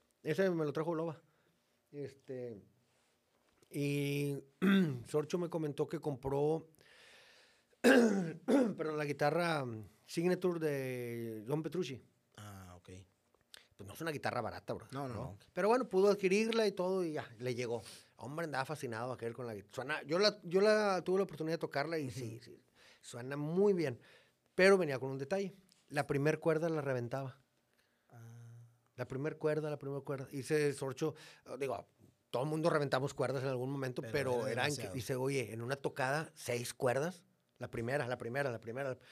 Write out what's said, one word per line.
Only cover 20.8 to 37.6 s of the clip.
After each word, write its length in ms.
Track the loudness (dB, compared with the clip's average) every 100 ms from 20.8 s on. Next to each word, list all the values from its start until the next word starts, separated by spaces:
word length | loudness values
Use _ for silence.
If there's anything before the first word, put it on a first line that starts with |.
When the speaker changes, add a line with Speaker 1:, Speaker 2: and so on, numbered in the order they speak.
| 4 0
Speaker 1:
tuve 160 | 0 0
la 40 | 0
oportunidad 300 | -2 -4 -2
de 40 |
tocarla 400 | -2 -2 -2 -2
y 80 | -4
Speaker 2:
Ujú. 120 | -6
Speaker 1:
sí, 200 | -8 -10
sí, 200 | -16 -20 _ _ -20 -20
suena 360 | -16 -12 -6 -4
muy 360 | 0 4 6
bien. 260 | 6 2 -2 -10 -20 _ _ _ 6
Pero 220 | 8 8
venía 180 | 6 0
con 140 | -2
un 80 | -4
detalle. 360 | -2 -2 -2 -8 _ _ -6
La 180 | -2 0
primer 320 | 2 4 2
cuerda 300 | 2 2 2
la 120 | 0
reventaba. 580 | 0 -2 -2 -4 -6 -10 _ _ _ _ _ _ _
Speaker 2:
Ah. 80 | -20 -18 -18 -18 -18 -20 _ _ -10
Speaker 1:
La 120 | -6
primer 300 | -4 -4 0
cuerda, 320 | 0 0 -2
la 80 | -6
primer 240 | -6 -8
cuerda. 260 | -6 -6 -6
Y 100 | -8
se 320 | 0 2 2
Sorcho, 400 | 0 -4 -2 -4 -4 -14 -20 -12
eh, 100 | -6
digo, 280 | -4 -4 -8 _ -20 _ _
todo 100 | -2
el 60 | 0
mundo 220 | 2 2
reventamos 420 | 2 2 0 0
cuerdas 300 | -2 -2 0
en 60 | -2
algún 200 | -2 -2
momento, 300 | -4 -4 -6
Speaker 2:
Pero 100 | -2
Speaker 1:
pero 360 | 0 2 0 0
Speaker 2:
era 40 |
Speaker 1:
era 120 | 0
inque-, 20 | 0 0
Speaker 2:
demasiado. 160 | -4 -6
Speaker 1:
dice, 200 | -4 -2
"Oye, 380 | 0 0 -2
en 80 | -4
una 140 | -4 -2
tocada, 560 | -2 0 0 0 -2
seis 400 | -8 -4 -4 -4
cuerdas, 500 | 0 2 2 0 -4 _ _ _
la 100 | -14